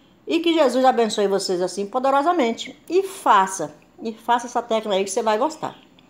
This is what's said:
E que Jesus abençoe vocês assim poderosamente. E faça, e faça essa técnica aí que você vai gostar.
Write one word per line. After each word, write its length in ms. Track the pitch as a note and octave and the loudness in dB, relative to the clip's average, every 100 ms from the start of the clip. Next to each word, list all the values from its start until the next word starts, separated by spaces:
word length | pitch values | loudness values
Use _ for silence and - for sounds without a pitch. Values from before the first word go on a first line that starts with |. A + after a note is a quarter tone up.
| _ _ - | _ _ -4
E 100 | E4 | 0
que 160 | E4+ | 2
Jesus 300 | D#4+ C4 B3 | 2 2 4
abençoe 420 | C4 A#3 A3 G#3+ G3+ | 4 4 0 0 0
vocês 340 | G3 G3 F3+ | 0 0 -2
assim 260 | F3+ G3 G3+ | -2 -4 -6
poderosamente. 920 | C4 C4+ C#4 D4+ F4 A#3 A#3+ - - - | -2 0 2 2 2 0 -2 -10 -16 -2
E 140 | F4 | -2
faça, 720 | F#4+ - C4+ G#3 F#3+ - D3+ - _ - | -2 -2 4 4 4 -2 -10 -12 _ -12
e 120 | A3+ | -12
faça 340 | A3 - A#3+ B3 | -8 -2 -2 -2
essa 160 | A#3+ | -6
técnica 340 | A3+ A3 G#3+ F#3+ | -2 -2 0 -2
aí 60 | |
que 80 | G3 | -2
você 140 | A#3+ | -2
vai 140 | A3 G#3+ | 0 0
gostar. 380 | D4+ D#4 - - - _ | -2 -4 -10 -12 -20 _